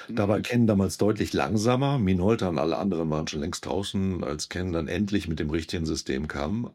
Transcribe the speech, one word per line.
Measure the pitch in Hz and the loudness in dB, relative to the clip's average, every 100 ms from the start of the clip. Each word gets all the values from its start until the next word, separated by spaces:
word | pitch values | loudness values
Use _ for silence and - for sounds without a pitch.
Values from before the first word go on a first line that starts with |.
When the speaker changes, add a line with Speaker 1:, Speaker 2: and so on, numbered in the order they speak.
| - | -6
Speaker 1:
Da | 113 101 | 0 2
Speaker 2:
Mhm. | |
Speaker 1:
war | 101 | 2
Canon | - 120 113 | 2 4 4
damals | 98 95 - | 4 2 2
deutlich | 101 104 85 | 2 2 0
langsamer. | 80 69 107 110 127 139 139 | 0 0 2 2 2 2 2
Minolta | 92 92 95 117 92 | 2 4 4 2 2
und | 76 | 0
alle | 78 - | 0 0
anderen | 98 82 80 | 0 0 0
waren | 78 - | 0 -2
schon | 76 | -4
längst | 80 - - | -6 -6 -4
draußen, | 78 98 98 95 90 | -4 -2 -2 -2 -2
als | - 73 - | -4 -6 -6
Canon | 87 92 | -4 -2
dann | 82 76 | -2 -2
endlich | 90 104 101 90 | 0 0 0 0
mit | 80 | -2
dem | 78 | -2
richtigen | 82 80 90 | -2 -2 -4
System | 78 80 - 67 76 | -2 -4 -2 -4 -4
kam. | 69 76 107 120 | -4 -4 -4 -6